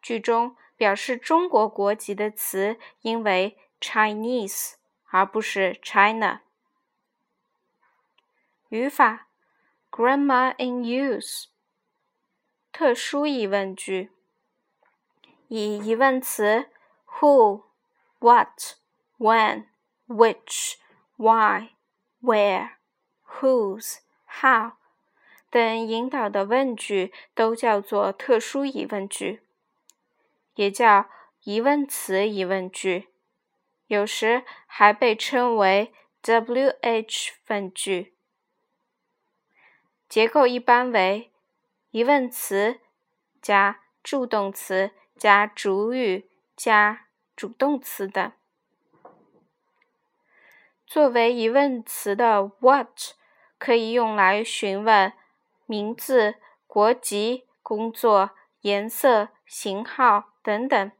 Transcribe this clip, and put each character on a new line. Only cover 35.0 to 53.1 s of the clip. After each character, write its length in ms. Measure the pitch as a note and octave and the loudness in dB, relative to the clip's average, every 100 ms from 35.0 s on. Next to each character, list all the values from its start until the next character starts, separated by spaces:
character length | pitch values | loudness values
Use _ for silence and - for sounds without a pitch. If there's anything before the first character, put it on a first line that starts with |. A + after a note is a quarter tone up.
| A#3+ A3 | 0 0
称 400 | - C4 B3 A3+ | -2 0 0 2
为 380 | G3 G3 A3+ _ _ _ | 2 2 0 _ _ _
W 500 | - A3+ A3+ B3 C4+ - | 0 0 2 0 0 0
H 520 | A#3+ A3+ A3 - - - _ | -2 -2 -4 -8 -10 -12 _
问 240 | G#3 F#3+ | -6 -6
句。 400 | F#3 - F#3 - _ _ _ _ _ _ _ _ _ _ _ _ _ _ _ _ _ _ _ _ | -10 -6 -6 -6 _ _ _ _ _ _ _ _ _ _ _ _ _ _ _ _ _ _ _ _
结 200 | - A3 | 0 2
构 180 | D4+ B3+ | 4 2
一 140 | B3 | 2
般 320 | A#3+ A#3+ B3+ | 2 2 4
为 400 | A3 F#3 G3+ A#3 _ _ _ _ _ _ | 2 2 0 -6 _ _ _ _ _ _
疑 140 | A3 | -4
问 260 | A#3+ C#4+ B3+ | 2 2 0
词 500 | - - G3 G#3 B3+ _ _ _ _ _ _ | -8 -6 -2 -2 -4 _ _ _ _ _ _
加 380 | - G3+ G3+ G#3 _ _ | 0 2 2 -2 _ _
助 220 | - C#4+ B3 | -8 -6 -2
动 260 | A3 G3 | -4 -4
词 400 | G3 - F#3+ G3 _ _ _ | -8 -6 -2 -2 _ _ _
加 320 | G#3+ G3+ G#3 | 2 4 2
主 440 | - G#3 G3 G#3+ | -4 -4 -2 -2
语 380 | B3+ A#3+ F#3 - _ _ | -2 -2 -4 -8 _ _
加 520 | _ - G#3+ G#3 A3 _ _ _ | _ 2 4 4 0 _ _ _
主 140 | - G#3 | -14 -14
动 320 | A#3 C#4 C#4+ | -2 -2 -2
词 260 | - - G3 | -8 -10 -6
等。 260 | G3+ F#3+ _ _ _ _ _ _ _ - _ _ _ _ _ _ _ _ _ _ _ _ _ _ _ _ _ _ | -4 -6 _ _ _ _ _ _ _ -20 _ _ _ _ _ _ _ _ _ _ _ _ _ _ _ _ _ _
作 220 | D#4+ D4 | 2 2
为 260 | A#3+ A#3 | 4 2
疑 140 | B3 A3 | 2 2
问 360 | C4 C#4+ B3 | 2 2 -2
词 300 | A3 - - | -8 -10 -6
的 380 | G3+ A#3 G#3 G3 _ | 0 2 2 0 _
what 540 | B3 C#4 - - - | 4 4 0 -12 -18